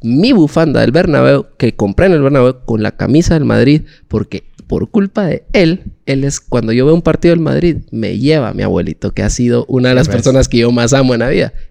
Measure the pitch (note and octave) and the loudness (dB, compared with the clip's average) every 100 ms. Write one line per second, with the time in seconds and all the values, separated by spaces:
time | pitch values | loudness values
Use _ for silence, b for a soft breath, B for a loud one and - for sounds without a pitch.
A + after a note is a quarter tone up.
0 | A2+ B2+ A3 B3 D3 - D#3+ B2 A2+ C#3 | -2 0 2 4 2 2 0 0 2 2
1 | F3+ C#3+ B2+ C#3 - - A#2 - G#2 G2 | 2 2 2 2 -2 -4 -4 -2 -2 0
2 | F3+ E3 C#3 C#3 B2 B2+ - A2 G#2+ - | 2 2 2 4 2 0 -4 -2 -2 -4
3 | - C3+ F3 E3 B2+ A2 A#2+ D3+ - b | 0 2 2 0 0 2 2 2 -2 b
4 | b A2 G#2 G2 - - - - A3 A3+ | b -6 -6 -10 -14 -20 -8 -6 -2 -2
5 | G3 - F#3+ - - A3+ E3 F#3 - - | -2 -2 -4 -4 -2 0 0 0 -8 -14
6 | - C3+ C#3 C#3+ - B2 A2 A#2 C3+ E3+ | -6 -4 -2 -6 -4 -4 -2 0 2 2
7 | E3 D#3 E3+ E3+ D#3 C#3 F3 D#3 - A2+ | 0 0 2 2 0 0 -2 -2 -6 -8
8 | G#2+ F#2 C3+ D#3 A2+ G2 G2+ F2+ F2 D#2 | -6 -4 0 0 -2 -4 -2 -2 -4 -6
9 | G#2 - G2+ - A#2+ A#2+ B2+ B2+ B2 B2+ | -6 -4 -4 -2 0 -2 -2 -2 2 2
10 | D#3 G2+ C3+ C3+ B2 A#2+ A#2 B2 A#2+ C3+ | 0 0 0 2 2 2 0 0 2 2
11 | C3 A#2+ A#2 F3 D#3+ - b | 2 0 0 -2 -2 -6 b